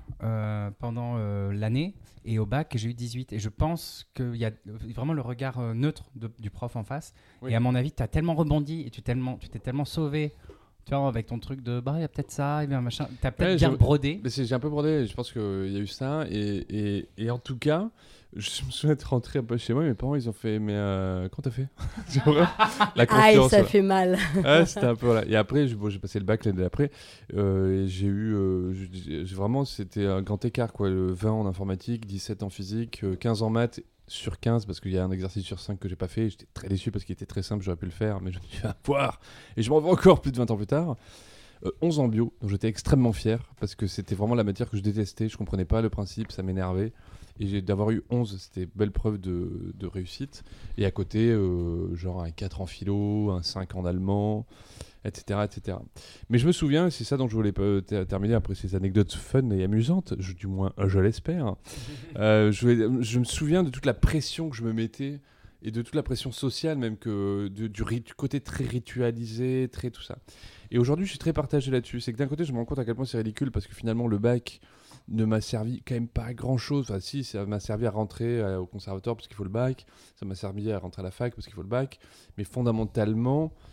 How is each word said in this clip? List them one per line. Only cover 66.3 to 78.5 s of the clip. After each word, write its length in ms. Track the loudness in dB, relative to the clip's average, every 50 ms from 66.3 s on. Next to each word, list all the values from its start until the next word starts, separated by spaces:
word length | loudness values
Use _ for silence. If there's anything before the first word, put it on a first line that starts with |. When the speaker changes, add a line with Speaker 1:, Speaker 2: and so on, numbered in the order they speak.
Speaker 2:
sociale 460 | -6 -4 -4 -4 -4 -2 -2 -2 -2
même, 180 | 0 -2 -2 -4
que 540 | -4 -4 -4 -2 0 0 0 0 -2 -2 -4
de, 180 | -6 -6 -6
du 160 | -6 -4 -4 -4
rit-, 220 | -2 -2 -4 -6 -8 -10
côté 240 | -6 -6 -4 -4 -4
très 240 | -6 -6 -6 -6 -4
ritualisé, 1040 | -4 -4 -6 -6 -6 -4 -2 0 0 -2 -2 -6 -8 -6 -4 -2 -2 0 0 -2 -4
très 200 | -4 -6 -8 -8
tout 120 | -8 -10
ça. 160 | -16 -16 -16 -16 _ -20 -20 -20 -20 -20 -20 -20 -12 -2
Et 80 | 2 2
aujourd'hui, 260 | 4 4 4 0 0
je 40 | -4
suis 100 | -6 -4
très 140 | -2 0 0
partagé 380 | 0 0 0 0 0 0 2
là-dessus. 280 | 0 0 -2 -2 -8 -8
C'est 140 | -6 -6 -4
que 40 |
d'un 100 | -2 -2
côté, 180 | -2 -2 -4 -4
je 80 | -2 -2
me 40 |
rends 60 | -4 -2
compte 140 | -2 -2 -4
à 60 | -2
quel 100 | -2 -2
point 80 | -2 -4
c'est 140 | -4 -2
ridicule, 340 | -2 -2 -2 -2 -2 -4 -2
parce 160 | -2 -4 -6
que 80 | -6 -10
finalement, 320 | -6 -2 -2 0 0 2
le 100 | 0 2
bac 440 | 4 4 4 4 2 0 -6 -16 -16 -20 -20 -20 -20 -20 -20 -20 -20 -12 -4
ne 160 | 0 0 2
m'a 160 | 2 2 0
servi 420 | 0 -2 -4 -4 -4 -4 -6 -6 -6
quand 80 | -6 -4
même 120 | -4 -4
pas 160 | -2 -4 -4 -4
à 100 | -4 -8
grand-chose. 520 | -6 -2 0 0 0 0 0 -2 -2 -2 -2
Enfin, 120 | -4 -6
si, 240 | -6 -6 -8 -8 -8
ça 200 | -6 -6 -6 -4
m'a 140 | -4 -4 -4
servi 260 | -4 -4 -4 -2 -2
à 60 | -2
rentrer, 480 | 0 -2 -4 -4 -4 -4 -2 -2 0 0
euh, 200 | 0 -2